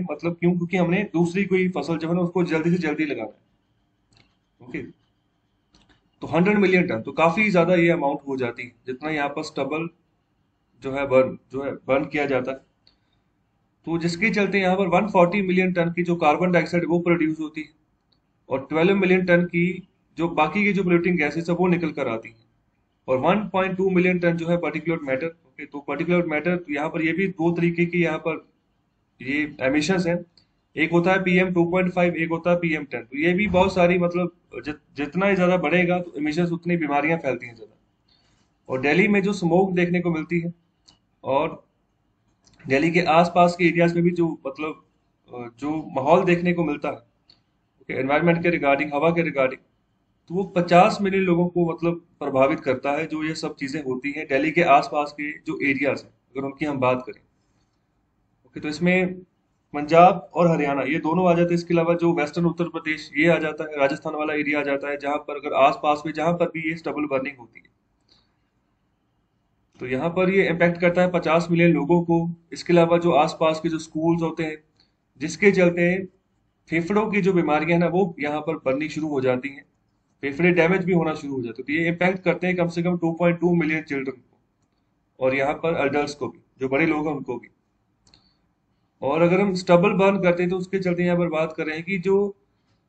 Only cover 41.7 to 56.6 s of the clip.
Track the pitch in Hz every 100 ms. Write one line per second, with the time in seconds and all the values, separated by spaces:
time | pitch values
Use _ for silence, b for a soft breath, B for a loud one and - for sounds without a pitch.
41.7 | _ _ _ _ _ _ _ _ _ -
42.7 | 135 165 170 156 160 175 180 175 - 170
43.7 | 160 170 170 175 170 165 147 - - 156
44.7 | 151 _ _ _ _ _ 123 120 - 143
45.7 | 156 - 135 139 180 180 170 175 170 151
46.7 | 143 147 127 _ _ _ _ _ _ _
47.7 | _ - 131 135 147 170 170 175 160 139
48.7 | 139 147 143 165 170 156 135 131 - _
49.7 | _ _ _ _ _ - 180 196 180 175
50.7 | 175 214 - 190 190 185 170 175 175 165
51.7 | 165 170 170 - - 143 131 139 156 135
52.7 | 127 143 147 160 156 156 156 151 - 135
53.7 | 156 131 127 143 151 - 135 156 165 131
54.7 | 143 - 151 147 - 147 160 160 156 139
55.7 | 131 139 110 - _ _ 135 139 135